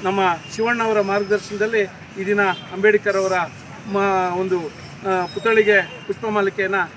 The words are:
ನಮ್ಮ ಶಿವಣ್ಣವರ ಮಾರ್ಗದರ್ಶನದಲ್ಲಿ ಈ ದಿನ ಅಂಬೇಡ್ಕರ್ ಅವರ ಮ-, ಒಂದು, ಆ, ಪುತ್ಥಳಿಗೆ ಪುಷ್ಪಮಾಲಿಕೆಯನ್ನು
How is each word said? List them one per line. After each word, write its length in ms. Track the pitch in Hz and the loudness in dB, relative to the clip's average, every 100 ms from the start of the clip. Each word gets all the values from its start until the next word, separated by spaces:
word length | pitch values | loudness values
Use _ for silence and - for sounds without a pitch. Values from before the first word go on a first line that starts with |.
ನಮ್ಮ 160 | 185 196 185 165 - - | 0 2 2 0 -6 -4
ಶಿವಣ್ಣವರ 460 | 226 240 226 214 | 0 0 2 2
ಮಾರ್ಗದರ್ಶನದಲ್ಲಿ 800 | 196 202 196 208 - 208 220 226 196 - - - | 2 0 0 -2 -2 -4 0 0 -2 -6 -16 -8
ಈ 40 | 190 | 0
ದಿನ 160 | 202 | 2
ಅಂಬೇಡ್ಕರ್ 760 | 196 170 - 180 208 208 208 196 | 2 0 -6 2 4 4 2 0
ಅವರ 140 | 190 185 170 - - - - | 0 0 -2 -8 -18 -16 -4
ಮ-, 460 | 196 196 190 180 180 | 0 2 2 2 0
ಒಂದು, 180 | 190 185 | 0 0
ಆ, 680 | 156 - - - 196 185 175 | -2 -12 -18 -8 -2 -2 -2
ಪುತ್ಥಳಿಗೆ 720 | 202 226 220 208 202 170 - - | -2 2 4 6 4 2 -10 -10
ಪುಷ್ಪಮಾಲಿಕೆಯನ್ನು 840 | 196 226 208 196 190 190 196 170 | -6 -2 0 0 0 -2 -2 -4